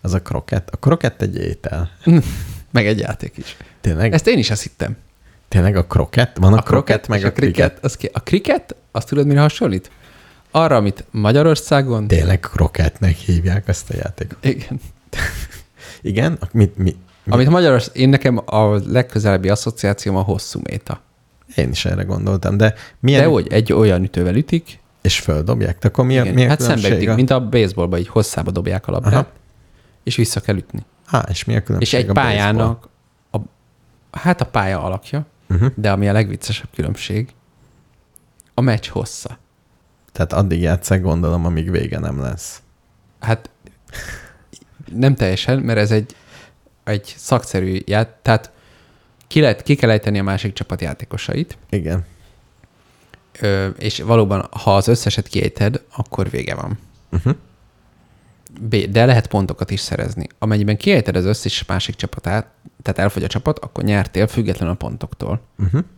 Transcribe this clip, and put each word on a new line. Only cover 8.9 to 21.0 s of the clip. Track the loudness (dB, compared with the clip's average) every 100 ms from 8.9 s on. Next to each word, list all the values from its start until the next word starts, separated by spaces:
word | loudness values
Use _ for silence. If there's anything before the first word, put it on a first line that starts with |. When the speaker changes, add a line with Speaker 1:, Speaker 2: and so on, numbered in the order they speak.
Speaker 2:
azt | -8 -2
tudod, | 0 4
mire | 6
hasonlít? | 4 2 -2 -2 -6 -20 -20 -20 -20 _ _
Arra, | 0 4 4
amit | 2 -4 -8
Magyarországon | 0 4 4 4 2 2 0 2 -2 2
Speaker 1:
Tényleg | 2 4 0
krokettnek | 0 0 0 2 0 2 0 0
hívják | 0 0 2 -2 -2
azt | -4 -4
a | -8
játékot? | -8 -8 -12 -4
Speaker 2:
Igen. | -4 -4 -8 -10 -12 -20 _ -6 -6 -6
Speaker 1:
<laughs> | -12 -14 -20 _ -20 -10
Igen? | -6 -2 -2 -2
A-, | -2
mit, | 2 2 2
mi, | -2 -2 -18 _
mi? | 0
Speaker 2:
Amit | 2 4
Magyarorsz-, | 4 6 4 0
én | 2 4
nekem | 4 2 0
a | 0 2 2 2 0
legközelebbi | 0 0 0 0 2 2
asszociációm | 0 -2 -4 -2 -2 -2 -2
a |
hosszú | 0 -2 -4 -10
méta. | -8 -10 -8 -12